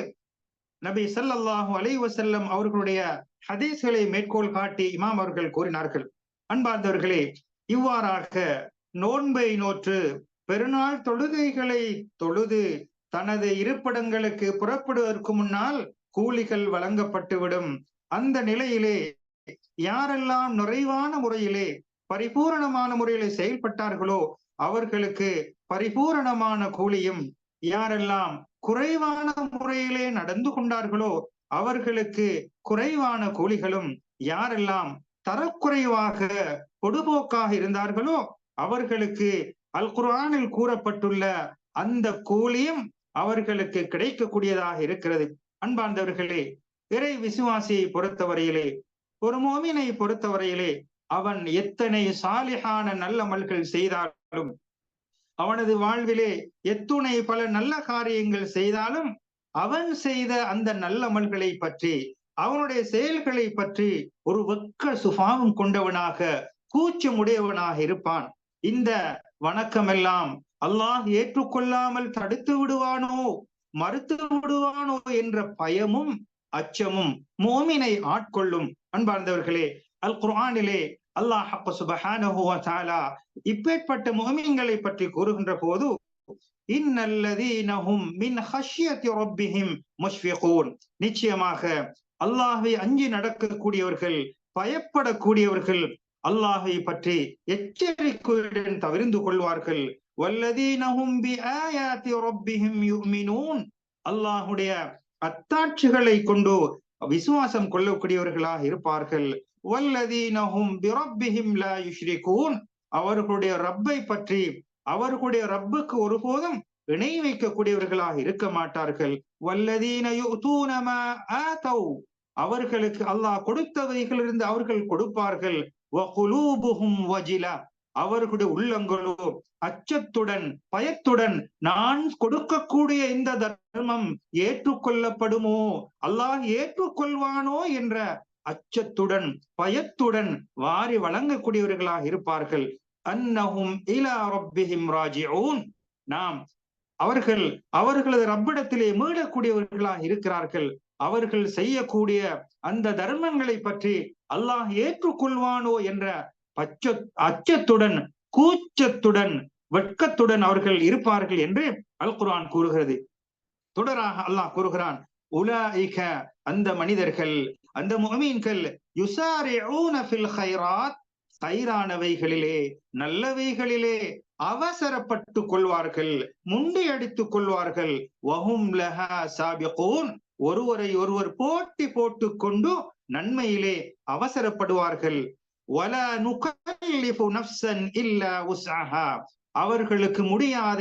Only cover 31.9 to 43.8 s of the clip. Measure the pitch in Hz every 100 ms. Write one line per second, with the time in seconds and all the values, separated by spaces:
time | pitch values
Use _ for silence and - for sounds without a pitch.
31.9 | 226 214 208 208 165 - _ - 214 269
32.9 | 311 262 233 208 202 185 208 190 190 160
33.9 | 131 _ _ 139 165 240 220 202 190 160
34.9 | 143 - _ - 208 330 339 294 277 254
35.9 | 220 214 208 190 202 196 294 - _ 202
36.9 | 269 320 302 277 233 220 202 190 202 208
37.9 | 208 262 320 - - _ - 165 226 240
38.9 | 220 208 208 202 190 151 - _ 170 214
39.9 | 202 240 247 294 285 233 - 240 233 214
40.9 | 202 202 196 190 180 147 - _ - 190
41.9 | 240 214 196 - 208 233 247 294 320 220
42.9 | - _ 156 196 226 214 202 190 185